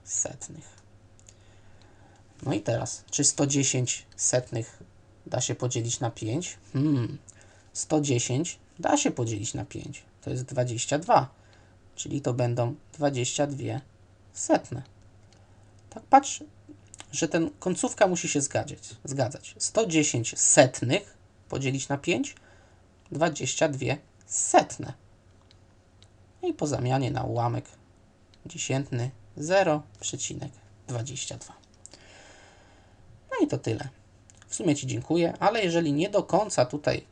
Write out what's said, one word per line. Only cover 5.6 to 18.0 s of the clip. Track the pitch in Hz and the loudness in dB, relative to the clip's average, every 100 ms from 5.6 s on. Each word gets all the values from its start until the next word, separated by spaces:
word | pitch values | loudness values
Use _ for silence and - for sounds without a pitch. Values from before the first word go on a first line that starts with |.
| 127 120 113 - | -2 -2 -2 -2
na | 120 | -4
pięć? | - 110 139 175 - - | -4 -4 -4 -4 -12 -6
Hmm, | 135 151 139 107 - - - - - - | 0 2 2 0 -6 -16 -20 -20 -20 -14
sto | - - 156 | -10 0 2
dziesięć | 143 120 - 127 175 - - - | 4 2 2 0 -2 -6 -16 -4
da | - 294 | 2 4
się | - | 2
podzielić | - 113 107 110 | 0 -2 -4 -4
na | - 110 | -6 -8
pięć. | - - 127 - - | -10 -12 -14 -20 -14
To | - | -6
jest | 127 | -6
dwadzieścia | 127 131 123 117 - 151 | -4 -2 -2 -2 -2 -2
dwa, | 196 202 127 - - - - - - - | 4 4 4 -4 -20 -20 -20 -20 -20 -14
czyli | - 135 | -6 -4
to | 131 | -2
będą | 123 120 120 120 - - | 0 0 0 -2 -4 -12
dwadzieścia | - 147 131 123 - 147 | -2 -2 0 -2 -2 -2
dwie | 135 117 117 - - - - - | -2 -6 -6 -10 -20 -20 -20 -16
setne. | - - 320 - 127 - - - - - - - - - - - | -6 0 0 0 -10 -12 -20 -20 -20 -20 -20 -20 -20 -20 -20 -20
Tak | - | -18
patrz, | - 277 285 - - - - - - - - | 6 6 6 -4 -12 -20 -20 -20 -20 -20 -10
że | - 165 | -4 0
ten | 170 160 - | 0 -2 -4
końcówka | 185 180 247 - | -4 -2 -2 4